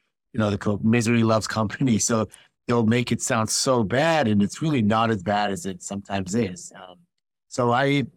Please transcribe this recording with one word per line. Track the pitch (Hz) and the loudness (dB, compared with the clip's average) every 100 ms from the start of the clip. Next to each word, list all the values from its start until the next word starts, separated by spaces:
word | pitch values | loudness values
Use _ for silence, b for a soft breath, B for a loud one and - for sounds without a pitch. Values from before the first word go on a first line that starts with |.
| _ _ _ | _ _ _
you | - | -4
know, | 107 | -2
they | 101 | -2
call | - 101 | -2 -2
misery | 110 120 110 120 | 2 2 2 2
loves | 113 113 104 | 4 2 0
company. | - 104 - 135 107 | -4 -4 -2 0 2
So | - 113 107 B B _ - | 2 0 -2 B B _ -2
they'll | 120 110 | 2 4
make | 120 120 | 2 0
it | 113 | -4
sound | - 120 107 | -2 -2 0
so | - - 127 | -2 0 2
bad | 101 120 160 160 123 | 2 2 2 2 2
and | 104 | 2
it's | 101 - | 0 0
really | 160 143 | -2 0
not | 107 110 113 | 2 2 2
as | 110 | 0
bad | 90 101 104 | 0 0 0
as | 92 95 | -4 -8
it | 90 | -10
sometimes | - 101 98 98 98 | -10 -10 -6 -6 -2
is. | 220 190 180 - - | -2 -2 -6 -16 -18
Um, | 95 - _ _ _ _ _ | -20 -20 _ _ _ _ _
so | - 120 | -2 0
I, | 120 139 143 135 | 2 2 0 -2